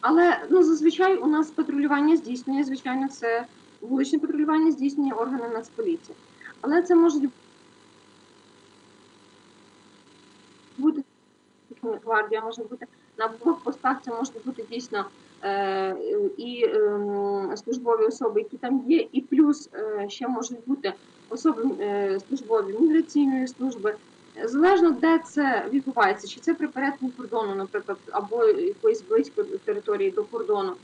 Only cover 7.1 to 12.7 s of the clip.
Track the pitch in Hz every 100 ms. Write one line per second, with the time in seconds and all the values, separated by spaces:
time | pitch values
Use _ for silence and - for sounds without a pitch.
7.1 | 294 269 - - _ - _ _ _ _
8.1 | _ _ _ _ _ _ _ - _ -
9.1 | _ _ _ _ _ _ _ - _ _
10.1 | _ - _ - _ _ - 285 302 277
11.1 | _ _ _ _ _ _ 247 233 214 -
12.1 | 220 214 220 220 226 214